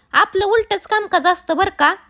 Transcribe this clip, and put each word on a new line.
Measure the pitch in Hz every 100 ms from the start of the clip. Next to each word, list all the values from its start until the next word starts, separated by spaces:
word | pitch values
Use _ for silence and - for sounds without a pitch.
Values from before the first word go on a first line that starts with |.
| _
आपलं | - 415 381 403
उलटच | 453 440 403 -
कामकाज | 427 415 349 330
असतं | 359 - 320
बरं | 392 -
का. | 294 392